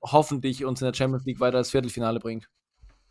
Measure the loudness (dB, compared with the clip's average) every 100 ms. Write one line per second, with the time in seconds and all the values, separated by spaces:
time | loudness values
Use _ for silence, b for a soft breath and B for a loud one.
0 | 2 4 4 0 -2 -4 -4 -2 -2 0
1 | 0 0 -4 0 2 2 2 0 -2 -2
2 | -2 -2 -4 -10 -12 _ _ _ -20 _
3 | _